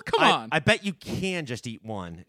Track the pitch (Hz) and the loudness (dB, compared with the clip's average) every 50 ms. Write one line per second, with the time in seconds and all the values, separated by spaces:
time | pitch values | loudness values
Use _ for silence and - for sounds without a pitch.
0 | - - - 427 - 220 180 139 113 113 147 160 - 214 208 - 202 202 170 - | 0 0 2 4 6 6 6 4 2 0 -2 2 2 2 2 2 0 -4 -6 -6
1 | - 185 - - 185 190 185 175 151 120 123 110 - 123 113 - 101 110 110 98 | -6 -6 -4 -4 -2 -2 -2 -4 -4 -6 -6 -8 -8 -8 -10 -10 -10 -8 -6 -6
2 | 90 85 82 85 87 | -6 -8 -10 -12 -10